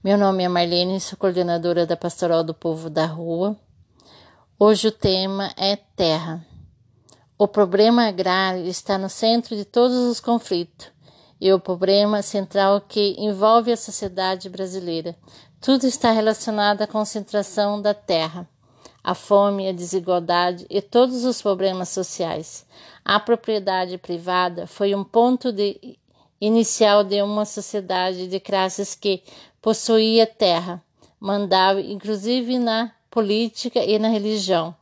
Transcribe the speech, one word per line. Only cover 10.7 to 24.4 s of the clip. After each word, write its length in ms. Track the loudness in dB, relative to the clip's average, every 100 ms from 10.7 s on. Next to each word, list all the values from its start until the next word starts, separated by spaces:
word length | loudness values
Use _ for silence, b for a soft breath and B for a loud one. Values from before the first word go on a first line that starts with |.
| _ -20 _ b b b b
e 140 | 2
o 80 | 2
problema 600 | 0 -2 2 4 4 0
central 600 | -2 -4 -2 0 2 2
que 340 | -2 -2 -2 -2
envolve 540 | -4 2 4 4 4
a 60 | -4
sociedade 720 | -4 -8 -8 -2 -2 -2 -8
brasileira. 680 | -10 -8 -6 -6 -6 -6 -12 b b b _
Tudo 240 | 0 2
está 260 | 2 2 2
relacionado 680 | 4 2 0 -4 0 0 0
à 60 | -2
concentração 920 | -2 -4 -6 -2 -4 -2 -2 -2 0
da 120 | -2
terra, 520 | -2 -2 -2 -2 -8 -16 _ b b b b
a 120 | -6
fome, 540 | -6 2 4 4 0 -4
a 20 |
desigualdade 920 | -6 -4 -4 0 -2 2 0 0 -2 -4
e 120 | -6
todos 420 | 2 2 2 2
os 180 | -2 -2
problemas 460 | -2 0 0 -2 -6
sociais. 760 | -6 -6 -6 -6 -6 -10 -18 _ B B B
A 120 | 0 0
propriedade 760 | 2 -2 0 -4 -2 -2 -4 -8
privada 720 | -8 -8 -2 0